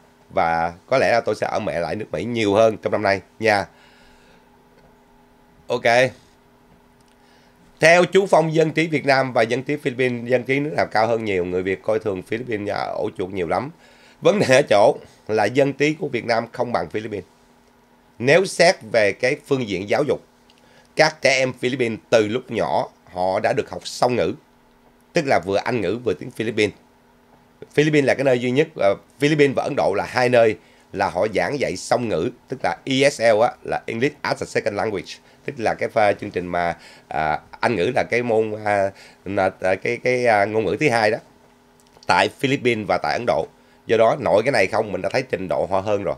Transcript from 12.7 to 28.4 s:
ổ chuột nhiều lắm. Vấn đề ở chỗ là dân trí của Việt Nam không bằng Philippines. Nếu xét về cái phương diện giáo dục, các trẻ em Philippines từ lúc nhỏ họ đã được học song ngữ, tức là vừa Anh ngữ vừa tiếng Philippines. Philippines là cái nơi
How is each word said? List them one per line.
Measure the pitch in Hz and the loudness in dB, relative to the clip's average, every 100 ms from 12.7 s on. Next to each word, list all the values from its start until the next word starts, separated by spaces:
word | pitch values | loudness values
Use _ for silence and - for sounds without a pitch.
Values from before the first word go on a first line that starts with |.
| - | -6
ổ | 50 50 107 - | -6 -6 -6 -6
chuột | 92 | -8
nhiều | 98 82 | -6 -4
lắm. | 90 131 - - _ - _ | -4 -4 -12 -20 _ -20 _
Vấn | 156 196 | 0 2
đề | 131 | 4
ở | 127 | 4
chỗ | 147 104 113 - - - - | 4 4 4 2 -4 -16 -4
là | 110 | -2
dân | 104 127 139 | 0 2 0
trí | 139 147 | 0 -2
của | 156 156 | -2 -6
Việt | 120 | -4
Nam | 107 117 117 | -2 -2 -2
không | - 120 | -6 -4
bằng | 107 87 | -4 -4
Philippines. | 107 110 101 - _ _ _ _ _ _ _ _ - | -6 -6 -10 -12 _ _ _ _ _ _ _ _ -4
Nếu | 120 160 190 | 2 2 2
xét | - 170 190 110 | 2 2 2 0
về | 113 104 | 0 2
cái | 98 127 143 - | 0 -2 -4 -4
phương | 135 113 | -4 -2
diện | 90 101 | -4 -2
giáo | 113 | -2
dục, | 143 87 - _ _ _ _ _ _ - | 0 -4 -6 _ _ _ _ _ _ 0
các | 156 156 | 0 2
trẻ | 131 131 | 0 2
em | 131 | 0
Philippines | 127 127 127 120 110 - | -2 -4 -2 -2 -4 2
từ | 117 107 | 2 2
lúc | 120 - | -2 -6
nhỏ | 113 78 107 - _ | -4 -2 -2 -4 _
họ | _ 90 92 98 | _ -4 -2 0
đã | 110 | 0
được | 113 95 | -2 -4
học | 87 - | -8 -12
song | - 127 120 | -2 0 0
ngữ, | 85 113 _ _ _ _ _ _ _ | -2 -4 _ _ _ _ _ _ _
tức | 165 135 | -4 0
là | 104 | 0
vừa | 85 98 | 0 -2
Anh | - 120 | 0 -2
ngữ | 90 113 | -2 -2
vừa | 123 | -4
tiếng | - - | -4 -6
Philippines. | - 113 107 104 - _ _ _ _ _ _ _ - - | -8 -4 0 0 -2 _ _ _ _ _ _ _ -20 -8
Philippines | - 151 151 131 | -2 2 2 2
là | |
cái | 107 | 2
nơi | 139 123 | 2 0